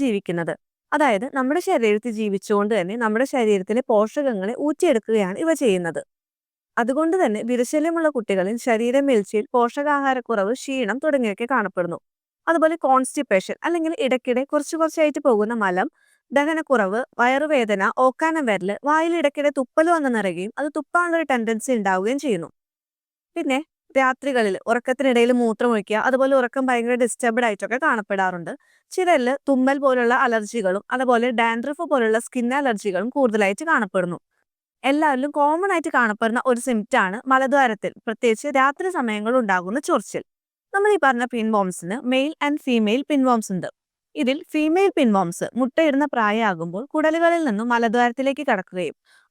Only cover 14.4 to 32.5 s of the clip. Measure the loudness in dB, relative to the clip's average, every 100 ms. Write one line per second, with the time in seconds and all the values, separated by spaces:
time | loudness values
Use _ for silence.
14.4 | -2 -4 -4 -2 -2 2 0 2 2 2
15.4 | 2 0 -2 0 -2 -6 _ _ -4 0
16.4 | 0 -2 0 0 0 -2 -4 0 0 2
17.4 | 0 0 0 0 0 2 0 2 -2 0
18.4 | 0 -2 -2 -4 0 0 2 0 0 0
19.4 | -2 0 -2 2 2 2 2 0 -2 -4
20.4 | -6 -6 -6 -4 -2 0 0 0 0 0
21.4 | 0 -4 -2 -2 0 0 0 -2 -2 -4
22.4 | -6 _ _ _ _ _ _ _ _ -6
23.4 | -4 -4 -6 _ _ 0 0 0 -2 0
24.4 | 0 -2 -2 -2 -2 0 2 4 4 4
25.4 | 2 0 0 0 0 -2 0 2 2 2
26.4 | 2 -2 0 0 0 0 0 0 -2 0
27.4 | 0 0 -4 -2 0 0 -2 -2 -2 -2
28.4 | -8 -12 _ _ _ -2 2 4 2 -2
29.4 | 0 2 2 2 2 2 2 2 2 0
30.4 | -2 -4 -2 -2 -4 -4 2 2 2 0
31.4 | 0 0 -4 -6 -2 0 2 0 -2 -4
32.4 | -2